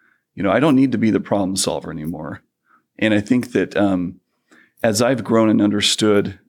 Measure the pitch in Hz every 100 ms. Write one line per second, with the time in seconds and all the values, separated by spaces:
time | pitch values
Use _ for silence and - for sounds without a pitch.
0 | _ _ _ - 98 107 156 131 135 117
1 | 110 98 - 104 92 95 - 76 85 80
2 | 78 76 76 - _ _ _ _ _ -
3 | 110 104 101 123 123 104 90 - 101 92
4 | 90 95 _ _ _ _ _ _ 117 104
5 | 123 127 95 113 110 107 104 104 - -
6 | 107 101 98 -